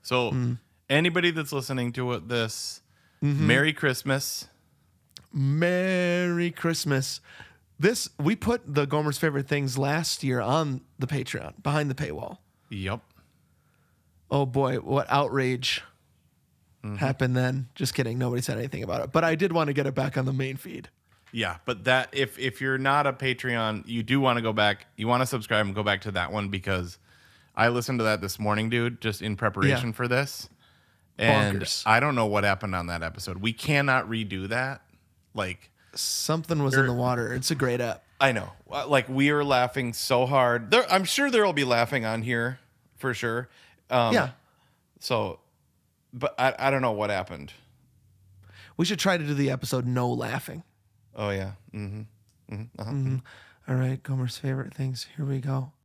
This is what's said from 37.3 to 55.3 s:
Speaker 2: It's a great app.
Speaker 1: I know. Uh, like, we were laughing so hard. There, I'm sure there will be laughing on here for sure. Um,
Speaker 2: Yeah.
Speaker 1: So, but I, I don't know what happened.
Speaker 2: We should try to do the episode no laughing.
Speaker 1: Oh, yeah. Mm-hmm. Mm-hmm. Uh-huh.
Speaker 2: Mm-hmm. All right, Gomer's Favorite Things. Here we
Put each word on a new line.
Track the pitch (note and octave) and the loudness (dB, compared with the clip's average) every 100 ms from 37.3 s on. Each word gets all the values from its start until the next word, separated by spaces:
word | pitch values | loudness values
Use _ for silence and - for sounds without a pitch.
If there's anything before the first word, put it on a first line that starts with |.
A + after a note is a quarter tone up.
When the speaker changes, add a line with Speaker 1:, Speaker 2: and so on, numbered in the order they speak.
Speaker 2:
It's | B2+ - | -2 -2
a | |
great | D3 C3+ A#2+ | 0 2 2
app. | A#2 - _ _ | -2 -6 _ _
Speaker 1:
I | C3+ | 4
know. | A2+ F#2 - - | 4 -4 -14 -8
Uh, | C#3 C#3 | -6 2
like, | C#3 B2+ | 2 4
we | C3 C#3+ | 2 4
were | D3 | 4
laughing | C#3+ B2+ B2 C#3 B2 | 4 4 2 0 -4
so | A2+ - B2 B2+ | -4 2 2 4
hard. | C#3 B2 A#2+ A2+ | 4 4 2 4
There, | A#3 A#3+ | 2 4
I'm | F#3+ | 2
sure | F3+ - C#4 | 2 2 4
there | A#3+ | 4
will | G3+ | 4
be | D3 | 2
laughing | C3 A#2 A#2 C#3 | 4 4 4 2
on | A2 A2+ | 0 -2
here | A2+ A#2 A#2 C3 _ _ _ _ | 0 0 -2 -4 _ _ _ _
for | C3+ | -4
sure. | A#2 A#2 A#2 B2 - - _ _ | -2 -2 -4 -6 -18 -20 _ _
Um, | B2 A#2 | 2 4
Speaker 2:
Yeah. | G3+ C#3 - _ _ _ _ _ _ | 4 0 -6 _ _ _ _ _ _
Speaker 1:
So, | - A#2 G2 E2 _ _ _ _ _ _ _ | -2 -2 -2 -6 _ _ _ _ _ _ _
but | B2 C#3+ - | -6 -4 2
I, | C3 - | 2 4
I | C3+ | 2
don't | C3+ | 2
know | B2+ | 0
what | G#2 G#2 | 0 0
happened. | G2 F2 E2 C#2+ - _ _ _ _ _ _ _ - - - - - | -2 -4 -10 -14 -16 _ _ _ _ _ _ _ -20 -20 -20 -14 -2
Speaker 2:
We | |
should | E3+ G3 | 0 2
try | G3 F3+ | 2 2
to | |
do | D3 | 0
the | C#3+ C#3 | 0 0
episode | C3 - C3 B2 | 0 -2 -2 0
no | B2 B2 | 0 0
laughing. | A#2+ A#2 D3 - E3 - _ _ _ _ | -2 -4 -6 -8 -14 -16 _ _ _ _
Speaker 1:
Oh, | - G#2 | -6 -4
yeah. | G2 F#2+ G2 - | -2 -6 -10 -14
Mm-hmm. | G#2+ G2+ G#2 G#2+ _ _ _ - | -10 -10 -10 -14 _ _ _ -14
Mm-hmm. | G#2 A2+ - | -12 -12 -12
Uh-huh. | G#2 | -8
Speaker 2:
Mm-hmm. | C#3 C3 C3 - - - _ - | -4 -2 -4 -6 -20 -20 _ -4
All | |
right, | C3 B2+ C3 | 0 0 -2
Gomer's | - C3 B2 - | -4 -4 -4 -4
Favorite | C#3 C3 B2+ | -4 -4 -6
Things. | - C3 B2 - | -6 -6 -6 -10
Here | - | -8
we | C#3 | -4